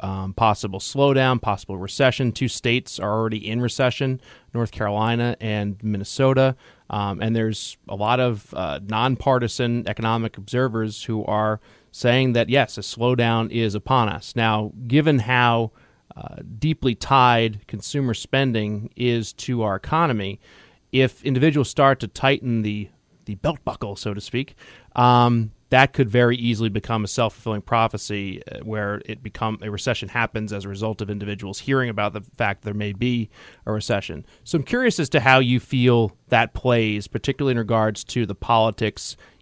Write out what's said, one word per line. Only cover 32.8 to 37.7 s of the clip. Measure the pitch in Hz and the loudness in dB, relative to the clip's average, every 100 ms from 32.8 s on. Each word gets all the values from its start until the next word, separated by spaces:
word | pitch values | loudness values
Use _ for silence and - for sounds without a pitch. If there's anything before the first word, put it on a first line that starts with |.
| 104 | -6
be | 98 123 120 107 - - - - | -2 -2 -2 -4 -10 -20 -14 -6
a | |
recession. | 107 - 101 - 76 - _ | -6 -2 -2 -4 -12 -14 _
So | - 165 | -4 -4
I'm | |
curious | - 247 254 - | 0 0 2 0
as | 147 | 0
to | 151 | 2
how | 123 131 | 6 6
you | 123 123 | 6 0
feel | - 127 123 120 107 - - | 0 2 4 4 2 -2 0
that | 120 113 | 2 2
plays, | - 127 117 110 104 - | 0 2 2 2 -2 -6
particularly | 113 - - 139 | -6 -4 -2 0
in | 120 | 0
regards | 107 | 0